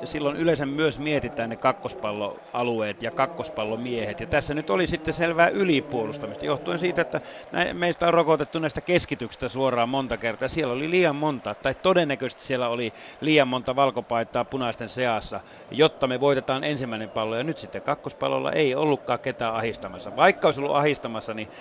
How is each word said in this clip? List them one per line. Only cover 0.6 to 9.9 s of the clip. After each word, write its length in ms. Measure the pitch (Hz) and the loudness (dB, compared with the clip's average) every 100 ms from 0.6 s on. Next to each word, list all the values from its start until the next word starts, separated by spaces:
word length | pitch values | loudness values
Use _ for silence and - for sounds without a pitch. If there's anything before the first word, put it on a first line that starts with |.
myös 340 | 139 143 156 123 | 0 0 0 0
mietitään 500 | 151 143 123 - 117 | -2 0 -2 -4 -6
ne 60 | |
kakkospalloalueet 1500 | 113 131 127 120 - 107 104 101 - - 123 120 113 104 101 | 0 0 0 -4 -6 -6 -4 -4 -6 -6 -2 0 0 -2 -4
ja 80 | 113 | -4
kakkospallomiehet. 1080 | 135 131 - 117 - 107 107 123 117 104 104 | 0 0 -2 -8 -4 -4 -4 -4 -4 -4 -6
Ja 60 | |
tässä 280 | 113 151 143 | -2 0 0
nyt 160 | 147 147 | -4 0
oli 180 | 196 160 | 0 0
sitten 260 | 160 160 | -2 -4
selvää 340 | 160 165 165 170 | 0 0 4 4
ylipuolustamista, 1000 | 202 185 139 - 127 107 - 107 - | 4 2 2 0 -2 -4 -6 -8 -6
johtuen 340 | 147 139 170 175 | -2 -2 -2 -2
siitä, 220 | 180 170 | 0 0
että 200 | 160 156 - - - | -2 -4 -6 -14 -6
nä-, 220 | - 180 | -2 -2
meistä 340 | 175 175 160 170 | 0 -2 2 4
on 60 | |
rokotettu 460 | 165 156 151 147 165 | 6 6 4 2 -2
näistä 220 | 156 160 | -2 -2
keskityksistä 680 | - 175 - 143 117 - 127 | 2 2 2 -4 -6 -6 -4
suoraan 400 | 127 135 120 | 0 2 4
monta 280 | 117 | 2